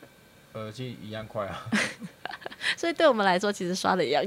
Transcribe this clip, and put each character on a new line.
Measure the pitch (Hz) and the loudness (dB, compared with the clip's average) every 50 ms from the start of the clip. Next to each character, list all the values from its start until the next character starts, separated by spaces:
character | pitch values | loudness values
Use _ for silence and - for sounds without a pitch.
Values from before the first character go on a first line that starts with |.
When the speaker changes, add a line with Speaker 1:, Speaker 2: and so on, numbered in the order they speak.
| - - - - - - - - - - - | -20 -20 -20 -20 -20 -20 -20 -20 -20 -14 -12
Speaker 1:
呃， | 110 110 110 107 | -10 -10 -10 -10
其 | 123 127 123 | -10 -10 -10
实 | 113 - | -10 -12
一 | 92 107 | -12 -10
样 | 107 110 110 107 | -10 -10 -10 -8
快 | - 110 101 | -6 -4 -4
啊。 | 92 85 - - 117 - 202 - - - - 233 - - | -4 -6 -10 -6 -2 0 0 0 -2 -4 -10 -14 -16 -14
Speaker 2:
<laughs> | - - - - - - - - - - - - | -12 -12 -12 -12 -12 -12 -14 -12 -6 -4 -2 -2
所 | - - 339 | 0 0 -2
以 | 330 | 2
对 | - 330 | 6 6
我 | 294 247 | 6 6
们 | 220 196 | 6 6
来 | 190 175 185 | 4 4 4
说， | 208 202 202 | 4 0 0
其 | - 185 | -2 -2
实 | 175 185 | -4 -2
刷 | - - 190 190 | 0 2 2 2
的 | 185 156 | 4 2
一 | 120 | 2
样 | 143 139 135 | 2 2 2